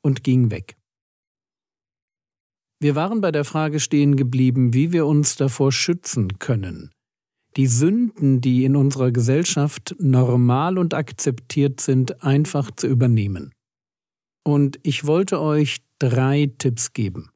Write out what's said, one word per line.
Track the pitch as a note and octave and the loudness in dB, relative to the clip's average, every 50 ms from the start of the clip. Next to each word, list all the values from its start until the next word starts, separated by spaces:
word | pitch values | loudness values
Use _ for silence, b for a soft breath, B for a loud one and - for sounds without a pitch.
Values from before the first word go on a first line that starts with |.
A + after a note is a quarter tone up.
und | - D3 C3+ A#2 - | -2 -2 -2 -2 0
ging | C#3 B2+ B2+ B2 A2+ | 0 2 2 2 2
weg. | F#2+ - - - - _ _ _ _ _ _ _ _ _ _ _ _ _ _ _ _ _ _ _ _ _ _ _ _ _ _ _ _ _ _ _ _ _ _ _ _ _ _ _ _ - | 0 -4 -12 -14 -20 _ _ _ _ _ _ _ _ _ _ _ _ _ _ _ _ _ _ _ _ _ _ _ _ _ _ _ _ _ _ _ _ _ _ _ _ _ _ _ _ -2
Wir | D3 D3 C#3+ | 0 0 0
waren | D3 E3 F#3+ A3+ A3+ | 0 -2 -2 -2 -2
bei | G3 F3+ D#3 | -2 0 0
der | D3 D3 | -2 -4
Frage | - - D#3 D#3 D3+ D3 D3+ | -2 -4 -4 -2 -2 -2 -4
stehen | C#3+ - - C#3+ C#3+ C#3+ C#3+ | -4 0 0 2 4 4 2
geblieben, | C3+ C3+ B2 B2+ B2+ B2+ B2+ B2 C3 B2+ B2 A2+ | 2 0 0 0 2 2 2 2 2 2 2 2
wie | B2+ D3 E3 F3 | 2 0 2 0
wir | E3+ D#3 | 0 2
uns | C#3+ - D3 D3 - - | 2 2 2 2 0 0
davor | - C#3 C3+ B2 - C#3 C3+ C3 | -2 -2 -2 0 0 0 0 0
schützen | - - - F3 F3 - - - B2 G#2 F#2 G2 - | 0 -2 -2 -2 -4 -4 -6 -4 -2 -2 -2 -4 -6
können, | - - A#2+ G#2+ G2 F#2 E2+ E2 - - _ _ _ _ _ _ _ _ _ _ _ _ - - | -4 -4 -2 -2 -2 -6 -10 -12 -16 -20 _ _ _ _ _ _ _ _ _ _ _ _ -2 0
die | C3+ C3 | 0 2
Sünden, | A#2 A#2+ C#3+ E3+ G3+ A#3 A#3+ A3+ - - D3+ C#3 C3+ B2+ | 2 2 2 2 2 2 0 -2 -2 0 0 2 2 2
die | B2 C3 B2+ B2 B2+ | 2 2 2 2 2
in | C3 C#3 C#3+ | 2 2 4
unserer | C3+ C#3 C3+ C3+ B2+ B2+ | 2 2 2 0 0 0
Gesellschaft | A#2 B2+ A#2 A#2 C3 D3+ F3 - - - C#3+ D3 - - - - F3+ - | 2 2 2 2 2 0 0 0 0 0 -2 -2 -2 -6 -12 -14 -10 -2
normal | F3+ C#3 C3 B2+ B2+ B2 B2 B2 A#2+ B2 B2 C3 D3+ F3 F#3+ F#3 | 0 2 4 4 4 4 4 2 4 2 2 2 0 0 0 0
und | F3 E3 - | -2 -2 -2
akzeptiert | C3+ D#3 - - - - D3+ B2+ A#2 - - - D3 C#3 C#3+ C#3 - | -4 -6 -6 -8 -6 -4 -4 -4 -6 -8 -6 -2 0 0 0 0 -4
sind, | - - C3+ C3 B2+ B2 - - - | -2 0 0 0 0 -2 -4 -4 -2
einfach | C#3 C3+ C#3+ D3+ D3 - D3 C#3 - | 0 2 2 0 0 -2 -4 -4 -4
zu | - - - B2 | -6 -6 -2 0
übernehmen. | C3+ A#2+ C3 B2 A#2 A2 G2+ G2+ G2 F2+ C#2+ - - _ _ _ _ _ _ _ _ _ _ _ _ _ _ _ _ _ - | 2 2 2 2 2 2 0 -2 -4 -8 -10 -14 -18 _ _ _ _ _ _ _ _ _ _ _ _ _ _ _ _ _ -2
Und | D3+ D3 C#3+ C#3+ C#3 C#3 - - | 0 2 2 2 0 -2 -4 -4
ich | E3 C3 - - | -4 -4 -4 -2
wollte | C#3+ D#3 F3 G3 F#3+ - D#3 | 0 0 0 0 0 -2 -2
euch | D#3 D#3 D3+ D3+ D3+ C#3 - - _ _ _ - | -2 0 0 0 0 0 -2 -8 _ _ _ -4
drei | - B2+ A#2 B2 C3 C3+ C#3 D3 D3 C#3 A#2+ - | -2 0 0 2 0 2 2 2 0 0 -2 -4
Tipps | - C3+ A#2+ A#2 - - - | -4 -4 -2 -2 -6 -6 -4
geben. | - A2 F#2+ F2+ - - - _ | -6 -6 -6 -6 -10 -14 -18 _